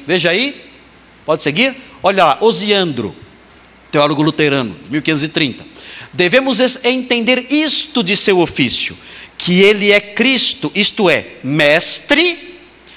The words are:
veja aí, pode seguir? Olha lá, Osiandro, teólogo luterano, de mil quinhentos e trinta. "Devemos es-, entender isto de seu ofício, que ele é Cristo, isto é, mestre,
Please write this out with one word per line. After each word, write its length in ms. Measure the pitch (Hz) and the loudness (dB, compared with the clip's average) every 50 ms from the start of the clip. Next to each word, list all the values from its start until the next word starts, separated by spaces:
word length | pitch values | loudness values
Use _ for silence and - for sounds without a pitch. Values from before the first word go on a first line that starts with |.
| - - | -4 -2
veja 240 | 175 180 156 175 | -2 0 2 0
aí, 340 | 175 202 254 285 277 - - - - - - - - - - - - - - | 0 0 -2 -4 -6 -10 -18 -20 -20 -20 -20 -20 -20 -20 -20 -20 -20 -12 -6
pode 200 | - 156 160 - | -4 -4 -2 -2
seguir? 320 | 147 139 175 247 269 254 - - - - - | -2 0 0 0 0 -2 -6 -12 -20 -12 -4
Olha 240 | - 180 202 190 175 | -2 0 2 4 4
lá, 120 | 156 170 - | 2 2 2
Osiandro, 720 | 208 226 214 170 196 208 208 196 185 170 139 123 110 92 73 - - - - - - - - - - - - - - - | 2 0 0 0 0 0 0 0 0 -2 -2 -4 -6 -8 -10 -12 -18 -20 -20 -20 -20 -20 -20 -20 -20 -20 -20 -20 -12 -4
teólogo 300 | - 151 143 147 156 143 | 0 0 2 2 2 0
luterano, 540 | 151 151 151 - 156 147 139 139 123 107 87 76 - | 0 0 0 0 0 0 0 -2 -4 -6 -8 -14 -12
de 80 | - | -8
mil 100 | 127 156 | -8 -6
quinhentos 220 | 143 160 160 143 147 | -2 -2 -2 -2 -4
e 60 | 156 | -4
trinta. 360 | - 165 160 127 98 - - - - - - - - - - - - | -2 -2 -2 -2 -4 -8 -16 -20 -20 -20 -20 -20 -20 -20 -20 -8 -2
"Devemos 460 | - 180 170 196 254 269 269 247 190 | 0 0 2 2 2 2 2 0 2
es-, 260 | 254 247 - - - | 2 0 0 0 -2
entender 600 | 240 254 262 254 254 240 240 226 226 254 254 254 - | -2 -2 -2 -2 -2 -2 0 0 0 0 0 0 0
isto 540 | 277 302 311 302 - - - - - 247 214 | 0 0 2 2 0 -2 -2 -2 -4 -4 -2
de 120 | 170 208 | 0 0
seu 240 | 190 - - 190 180 | 2 2 2 2 2
ofício, 560 | 170 - - - 139 113 - - - - - - - - - - - - - | 2 0 0 -2 -2 0 0 -2 -4 -4 -6 -10 -16 -20 -20 -20 -20 -18 -12
que 280 | - - 170 180 180 196 | -8 -4 0 2 4 4
ele 280 | 202 214 196 208 202 | 4 4 4 2 2
é 80 | 202 208 | 2 2
Cristo, 720 | 202 202 - - 233 262 269 220 - - - - - 151 - | 0 -2 -2 0 0 2 2 2 0 0 -2 -2 -6 -4 -2
isto 340 | 196 208 - - - 208 175 | 0 0 0 0 0 2 2
é, 160 | 147 113 95 - - - - | 2 2 -2 -6 -14 -12 -6
mestre, 1160 | 127 147 156 151 143 151 170 175 - - - - - 285 285 349 359 339 - - - - - - - - - - - - | -4 0 2 2 4 4 4 2 2 0 0 0 0 0 2 2 0 -2 -4 -10 -18 -20 -20 -20 -20 -20 -20 -20 -20 -20